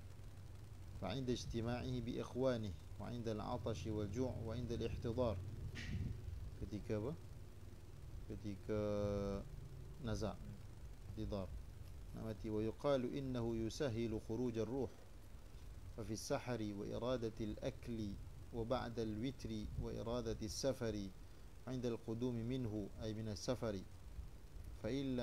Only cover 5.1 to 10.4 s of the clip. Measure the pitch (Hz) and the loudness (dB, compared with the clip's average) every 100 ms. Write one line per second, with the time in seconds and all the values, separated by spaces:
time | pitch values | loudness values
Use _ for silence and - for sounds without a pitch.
5.1 | 113 120 98 - - - - - - - | 6 6 4 0 -4 -2 -2 0 2 2
6.1 | - - - - - 98 101 - 107 117 | 0 -2 -2 -4 -2 -2 -2 0 2 2
7.1 | 165 - - - - - - - - - | -2 -6 -8 -8 -8 -10 -10 -10 -8 -6
8.1 | - - 104 107 95 - 107 104 104 104 | -6 -4 -4 -2 -2 0 2 4 4 4
9.1 | 101 101 98 - - - - - - 113 | 4 2 0 -2 -6 -6 -8 -8 -4 0
10.1 | 104 104 98 | 2 2 0